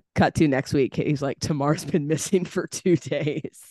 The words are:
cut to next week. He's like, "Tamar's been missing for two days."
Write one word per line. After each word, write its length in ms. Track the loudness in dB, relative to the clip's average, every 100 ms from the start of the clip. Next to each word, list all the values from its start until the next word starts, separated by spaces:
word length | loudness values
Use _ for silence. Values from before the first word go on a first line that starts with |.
| -4 2
cut 200 | 2 4
to 120 | 4
next 240 | 2 0
week. 220 | 0 0 0
He's 240 | -2 -2
like, 180 | -4 -4
"Tamar's 460 | -4 0 0 -2 -2
been 220 | -2 0
missing 360 | -4 0 0
for 240 | 0 -6 -6
two 300 | -4 0 0
days." 640 | 0 -4 -2 -4 -8 -14 -8